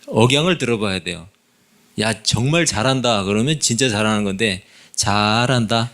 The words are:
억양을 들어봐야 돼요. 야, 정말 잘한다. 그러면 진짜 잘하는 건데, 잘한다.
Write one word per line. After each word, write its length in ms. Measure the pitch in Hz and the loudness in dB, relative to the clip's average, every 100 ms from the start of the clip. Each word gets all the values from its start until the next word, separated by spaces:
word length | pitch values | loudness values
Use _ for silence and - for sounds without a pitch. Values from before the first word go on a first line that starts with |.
| - | -2
억양을 500 | 135 113 139 165 170 | 2 4 4 2 0
들어봐야 420 | 123 113 104 95 | 0 -2 -2 -4
돼요. 280 | 85 87 85 _ _ _ _ _ _ - | -6 -12 -14 _ _ _ _ _ _ -4
야, 240 | 107 110 | -2 -2
정말 420 | - 110 127 165 | -2 -2 0 2
잘한다. 580 | 165 107 117 135 120 110 | 0 0 0 0 0 0
그러면 360 | 95 104 123 156 | 0 0 0 -2
진짜 300 | - 120 131 | -2 0 0
잘하는 340 | 104 107 107 | 0 0 0
건데, 400 | 101 95 113 92 - - - | -2 -2 -2 -4 -10 -20 -14
잘한다. 960 | - - 101 104 110 120 127 110 117 120 | -4 0 2 2 2 2 0 2 0 -2